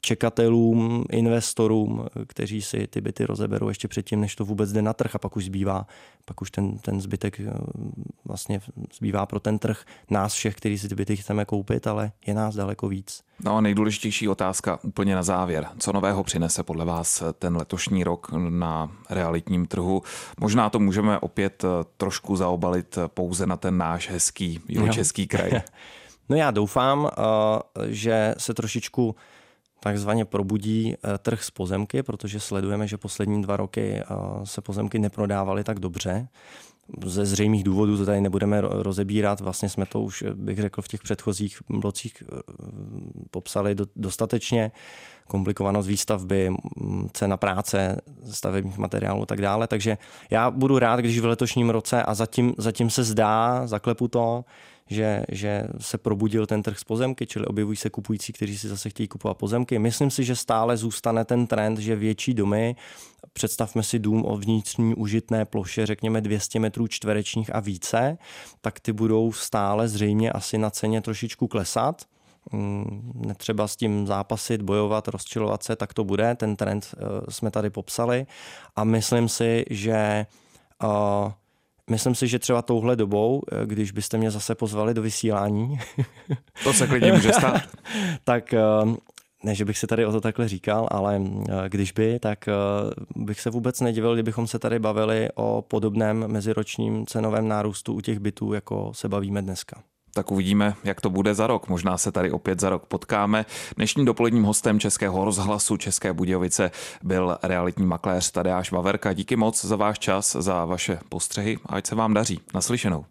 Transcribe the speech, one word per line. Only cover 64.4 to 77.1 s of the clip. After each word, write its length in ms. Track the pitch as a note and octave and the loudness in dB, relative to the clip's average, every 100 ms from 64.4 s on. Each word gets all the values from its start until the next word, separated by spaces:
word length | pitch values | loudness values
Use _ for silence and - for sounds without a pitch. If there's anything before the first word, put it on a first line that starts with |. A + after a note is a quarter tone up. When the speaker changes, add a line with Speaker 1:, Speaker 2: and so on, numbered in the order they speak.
| G2+ A2 - - A2+ A2+ | 0 0 0 0 2 2
Speaker 1:
užitné 500 | G#2+ A2 - A2+ G#2+ | 0 -2 0 -2 0
ploše, 400 | A2 F#2+ - G#2+ | -2 -4 -2 -2
řekněme 360 | G#2+ A2 A2 | 0 0 0
dvě 180 | G#2+ G#2 | 0 -2
stě 200 | - A2+ | 0 0
metrů 280 | A2 A#2 A#2 | -2 0 -4
čtverečních 680 | - G#2 G#2 G2+ A2+ A2 - | -2 -2 0 0 -4 2 2
a 40 | |
více, 580 | G#2 F2+ - A2+ C3 E3+ - - - - | 2 -4 0 2 2 0 -10 -18 -20 -6
tak 180 | A2 - | -6 -4
ty 140 | - | -4
budou 380 | G#2+ A2+ A2 A2+ | 2 4 6 4
stále 560 | A2 - A2 G2+ G#2 A#2 | 0 -2 2 2 4 2
zřejmě 440 | G#2+ G#2 G#2 A2+ | 2 2 4 2
asi 260 | - - A2 | 0 -2 0
na 120 | G#2+ | 0
ceně 320 | - G#2+ A2 | 0 0 0
trošičku 460 | G#2+ G#2+ A2 - B2 | -2 -4 -6 -2 -2
klesat. 540 | A2 F#2 A#2 C3 E3+ - _ _ _ - | 0 0 0 0 -2 -12 _ _ _ -8
Mm, 600 | G#2+ G2+ G2+ G#2+ G#2 A#2 A#2+ A2 | -4 -2 -4 -6 -8 -12 -8 -6
netřeba 420 | G2+ - G#2+ G#2 | -6 -2 0 0
s 80 | - | 0
tím 320 | A2+ G#2 G2+ | 0 0 0
zápasit, 540 | G2 G2+ A2 - A2+ | -2 -2 -4 -2 -2
bojovat, 460 | G2 G2+ G#2 G#2+ - | 0 2 2 0 -2
rozčilovat 560 | A2 - A2+ G#2+ G#2 | -8 -8 -4 -2 -2
se, 120 | - A2+ | -4 -4
tak 180 | G#2 | -4
to 100 | - | -2
bude, 320 | G2+ G2 A2+ A#2+ | 0 2 2 2
ten 200 | G#2+ G2+ | -2 0
trend, 400 | G2+ G2+ - - | -2 -2 -6 -10
eh, 340 | G2+ | -6